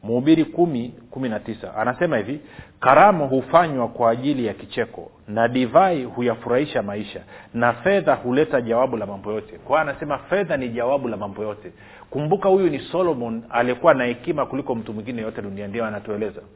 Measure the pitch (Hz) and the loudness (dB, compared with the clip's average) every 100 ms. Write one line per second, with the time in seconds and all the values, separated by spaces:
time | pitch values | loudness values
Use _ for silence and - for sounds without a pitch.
0 | 104 120 135 160 151 - 175 135 120 - | -2 0 4 4 2 0 0 0 -6 -10
1 | - - 131 107 - 107 95 - 110 - | -16 -8 -6 -6 -8 -12 -10 -4 -2 0
2 | 175 135 101 151 - - - _ 127 139 | 0 0 -2 -8 -12 -20 -20 _ 6 8
3 | 196 185 139 131 123 165 175 135 117 - | 8 6 2 0 4 4 4 0 -4 2
4 | 117 117 131 139 117 98 107 - 110 - | 2 2 0 -2 -2 -6 -10 -6 -6 -6
5 | 82 _ - 107 117 127 123 139 190 165 | -18 _ -8 2 2 2 4 4 4 2
6 | 123 120 120 117 117 123 147 127 101 104 | -4 -2 -2 -2 0 0 0 -2 -4 -6
7 | 101 95 - - - 120 120 117 185 196 | -8 -12 -16 -20 -10 0 2 2 2 2
8 | 156 135 123 127 156 143 120 117 131 120 | 4 0 2 2 2 2 0 2 2 0
9 | 101 98 101 107 104 - - 143 151 135 | -6 -8 -6 -6 -8 -18 -2 0 0 -4
10 | 147 139 - 185 185 151 127 117 120 139 | -4 -6 -2 -2 0 -2 -2 -2 0 0
11 | 127 104 101 98 107 101 90 - - - | -2 -6 -8 -8 -8 -8 -14 -20 -20 -20
12 | - - 151 196 196 190 185 143 - 170 | -10 -6 0 0 4 4 4 0 -4 -2
13 | 180 143 117 113 113 120 123 123 170 139 | 0 0 -4 -6 -4 0 0 2 4 4
14 | 123 120 - 151 127 131 139 120 110 107 | 2 -2 -4 -4 -2 -4 -4 -6 -6 -10
15 | 107 123 110 113 101 98 101 107 113 104 | -8 -8 -8 -8 -10 -10 -8 -6 -4 -6
16 | 107 104 107 - - | -8 -6 -6 -8 -20